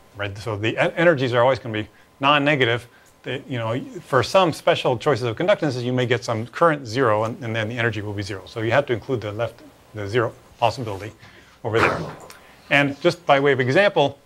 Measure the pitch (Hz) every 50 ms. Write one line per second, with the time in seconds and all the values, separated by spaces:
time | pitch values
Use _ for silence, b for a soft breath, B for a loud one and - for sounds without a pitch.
0 | _ _ - 101 101 104 98 104 - 120 107 101 107 113 - - 147 170 170 180
1 | 165 175 165 127 135 123 120 123 117 131 135 - - 120 107 107 107 - b b
2 | b b b - 139 139 147 147 139 147 151 131 127 117 117 120 - - b b
3 | b b b _ - 139 127 143 - - 135 120 113 110 117 135 - - 247 175
4 | - - - 127 117 - - 190 185 165 127 - - 185 165 127 - 156 127 110
5 | - 151 139 104 123 120 107 - 160 185 208 - 170 143 117 127 120 123 127 127
6 | 127 113 123 117 - - 117 107 113 120 - - 170 170 151 147 139 113 107 131
7 | 135 113 107 107 113 110 120 - 123 113 110 113 110 107 120 123 117 117 107 107
8 | 101 104 101 101 101 95 104 95 92 - - 117 110 113 110 139 139 - 123 107
9 | - - 135 113 107 107 101 107 117 113 - - - - - _ _ _ - 104
10 | 101 98 104 127 110 - - - - - - - 120 113 - 139 123 107 98 92
11 | 101 110 - B B B B B B B B B B 113 104 117 101 87 - 82
12 | 80 - - - - - B B B B B B B - - 143 143 139 120 -
13 | - 175 165 - - - 143 135 139 143 135 127 127 120 131 180 202 202 - 170
14 | 143 139 - - _